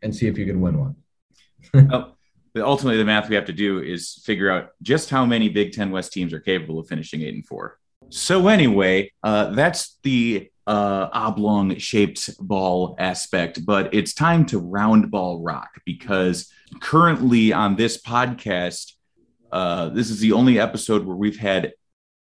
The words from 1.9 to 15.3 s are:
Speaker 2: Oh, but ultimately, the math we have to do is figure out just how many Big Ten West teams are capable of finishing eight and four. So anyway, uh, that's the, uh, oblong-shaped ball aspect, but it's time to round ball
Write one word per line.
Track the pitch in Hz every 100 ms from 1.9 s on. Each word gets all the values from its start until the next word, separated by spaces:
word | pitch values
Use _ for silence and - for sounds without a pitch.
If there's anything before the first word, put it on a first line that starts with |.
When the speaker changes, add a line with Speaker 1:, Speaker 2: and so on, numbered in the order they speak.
Speaker 2:
Oh, | 127 - _ _ _ _
but | 110
ultimately, | 113 139 135 110
the | 107
math | 107 107
we | 101
have | 104
to |
do | 82 101 92
is | 69 90 - - -
figure | 95 98
out | 92 - -
just | - 151 -
how | 135 120
many | 117 107
Big | 104 101
Ten | 110 101
West | 92 -
teams | 98 87
are | 80
capable | - 92 80 80
of | 80
finishing | 87 80 76
eight | 73
and | 50 -
four. | - - - _ _ -
So | - - 185 190
anyway, | 208 131 98 92 95 98 _
uh, | 107 107 101
that's | 107 165 160 - _
the, | 139 123 117 98 - _ -
uh, | 104 101 98 95
oblong-shaped | - 95 98 104 104 98 - - 107 98 - - - 95
ball | 98 92 90 87 -
aspect, | 92 85 - 90 85 - 92
but | 98 95
it's | 104 85
time | - 165 165 -
to | 101
round | 87 98 110 110 95
ball | 101 90